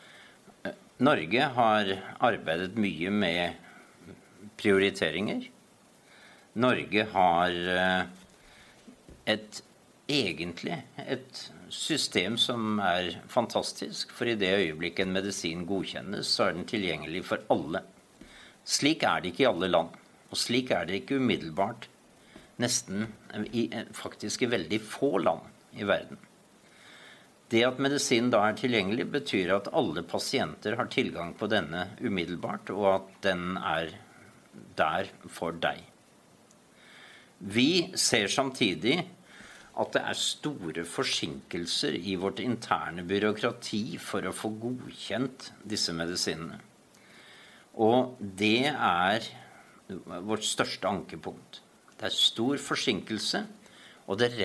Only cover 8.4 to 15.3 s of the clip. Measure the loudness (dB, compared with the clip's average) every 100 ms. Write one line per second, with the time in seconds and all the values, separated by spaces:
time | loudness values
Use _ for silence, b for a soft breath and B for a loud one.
8.4 | B B B B -20 -20 -20 -8 -2 -2
9.4 | -2 -14 -16 -20 -20 -16 -2 0 2 -2
10.4 | -6 -6 -6 -6 -8 -14 -6 -6 -8 -16
11.4 | -16 -18 -14 -8 -2 -2 2 2 2 2
12.4 | 0 2 0 2 2 2 0 -6 0 0
13.4 | 2 0 -2 -6 -8 -8 -10 -4 -2 2
14.4 | 4 4 4 0 -4 0 0 0 -2